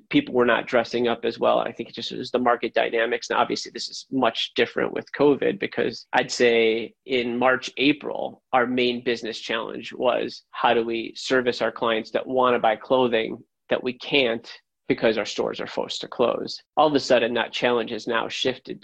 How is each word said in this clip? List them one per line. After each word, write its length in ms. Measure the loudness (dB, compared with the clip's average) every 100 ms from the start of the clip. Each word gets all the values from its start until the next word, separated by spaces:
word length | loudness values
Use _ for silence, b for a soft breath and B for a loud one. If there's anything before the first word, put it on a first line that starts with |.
| 0
people 240 | 0 2
were 120 | 2 4
not 200 | 2 2
dressing 440 | 0 0 0 0
up 160 | 0 -2
as 140 | 0
well. 200 | 2 2
And 80 | 0
I 60 |
think 160 | -6 -10
it 60 | -8
just 180 | -8
was 180 | -8 -2
the 80 | 0
market 340 | 2 2 0
dynamics. 560 | 0 0 0 0 -2 -2
And 80 | 0
obviously 360 | 0 -2 -6
this 160 | -10 -12
is 160 | -12 -6
much 420 | 0 0 0 -4
different 400 | 0 0 0 -4
with 180 | -4 -8
covid, 480 | 2 4 4 0 -2
because 480 | -4 -2 -4 -4 -2
I'd 180 | 0 0
say 640 | 2 4 6 4 2 -4 _ -4
in 320 | -2 -2 2
March, 320 | 2 2 -2 0
April, 680 | 2 2 -4 -6 -8 -10 -2
our 120 | 0 2
main 380 | 0 0 0
business 340 | -4 -4 -6 -8
challenge 500 | -6 -4 -4 -10 -12
was 520 | -2 0 2 -2 -8 _
how 220 | -2 2
do 120 | 2 0
we 260 | -4 -6 -8
service 440 | 0 2 2 0
our 100 | -4
clients 400 | -2 -2 -2 -2
that 140 | -6 -2
wanna 360 | 2 4 4
buy 140 | 2 0
clothing 640 | 2 4 4 2 -2 -8 -14 _ -4
that 140 | -2
we 80 | -4
can't 560 | -8 0 2 2 -2 -8 -20 _ _ -4
because 300 | 2 2 2
our 80 | -4
stores 360 | -4 -4 -4
are 60 | -8
forced 340 | -6 -6 -8
to 60 | -8
close. 540 | 0 0 0 -6 -12 _ 2
All 120 | 4
of 60 |
a 60 | 4
sudden, 340 | 4 4 4 0
that 180 | -2
challenge 380 | 0 0 0 -2
has 160 | -6 -2
now 200 | -2 -2
shifted 560 | -2 -2 -4 -10 -14